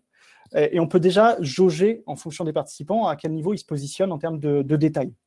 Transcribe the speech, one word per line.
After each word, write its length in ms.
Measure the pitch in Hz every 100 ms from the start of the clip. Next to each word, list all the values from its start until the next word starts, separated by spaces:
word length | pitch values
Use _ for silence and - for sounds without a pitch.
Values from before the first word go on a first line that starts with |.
| _ _ _ _ _
et, 220 | - 147 180
et 40 |
on 60 | 165
peut 120 | 180
déjà 380 | 175 180 226 226
jauger 640 | 156 131 185 156 202 226 -
en 120 | 143
fonction 260 | 165 -
des 80 | 165
participants 560 | 156 147 - 147 214 196
à 80 | 151
quel 160 | 160
niveau 220 | 160 165
ils 60 | 214
se 60 | -
positionnent 460 | 147 143 - 190
en 60 | 151
termes 220 | 165 160
de, 220 | 147 143
de 140 | 139 151
détails. 380 | 156 151 127 -